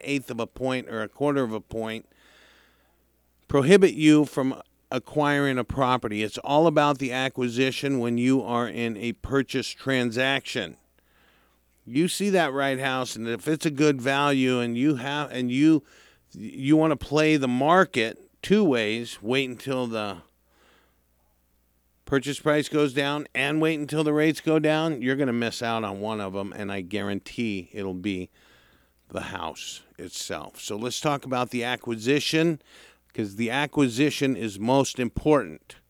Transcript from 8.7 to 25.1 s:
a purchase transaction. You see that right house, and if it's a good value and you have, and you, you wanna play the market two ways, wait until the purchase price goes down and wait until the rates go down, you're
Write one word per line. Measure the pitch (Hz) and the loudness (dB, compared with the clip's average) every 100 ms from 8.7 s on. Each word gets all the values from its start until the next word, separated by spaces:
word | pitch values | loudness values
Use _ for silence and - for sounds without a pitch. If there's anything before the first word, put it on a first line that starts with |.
| 87 117 107 | -4 -4 -4
a | 117 | -6
purchase | 104 - 135 131 131 117 | -6 -2 -2 0 -4 -6
transaction. | - - 131 123 113 131 135 - - 90 65 _ _ _ _ _ _ _ _ _ _ - | -6 -2 0 0 0 0 -2 -4 -6 -8 -10 _ _ _ _ _ _ _ _ _ _ -6
You | 123 170 | 0 0
see | - 202 | 0 2
that | 190 151 | 2 2
right | 135 139 131 | 0 -2 0
house, | 135 131 127 110 | -2 -2 -4 -6
and | 117 | -6
if | 117 - | -4 -2
it's | 156 165 | -2 -2
a | |
good | 139 151 135 | 2 2 2
value | 120 139 143 139 131 127 | 2 2 2 4 2 2
and | 120 117 | 0 0
you | 143 135 | 0 0
have, | 131 147 143 | -2 -6 -6
and | 123 123 | -4 -2
you, | 127 151 156 - - - _ _ | 4 6 6 2 -20 -20 _ _
you | - 104 - 135 156 | -16 -14 -4 2 4
wanna | 160 139 | 4 0
play | - 147 156 151 | 0 2 4 4
the | 131 | 2
market | 123 143 180 185 123 113 - - _ | 2 4 6 4 2 -2 -4 -18 _
two | - 202 | 2 4
ways, | 190 123 107 113 117 - | 6 4 2 -2 -6 -8
wait | 104 131 131 | -2 0 0
until | 117 135 131 123 | -6 -6 -4 -2
the | 113 104 95 - _ _ _ _ _ _ _ _ _ _ _ _ _ _ _ _ _ - | -4 -6 -8 -14 _ _ _ _ _ _ _ _ _ _ _ _ _ _ _ _ _ -2
purchase | 139 135 135 | -2 -2 -4
price | 156 151 139 | 0 0 0
goes | 151 147 | 0 0
down | 127 139 147 143 | 0 -2 -2 -6
and | 127 139 156 | -4 -2 0
wait | 160 156 | 0 0
until | 147 151 | -4 -2
the | 151 | 0
rates | 151 156 147 | 2 2 0
go | - 156 | 0 2
down, | 151 156 165 143 | 2 2 0 -2
you're | 123 | -2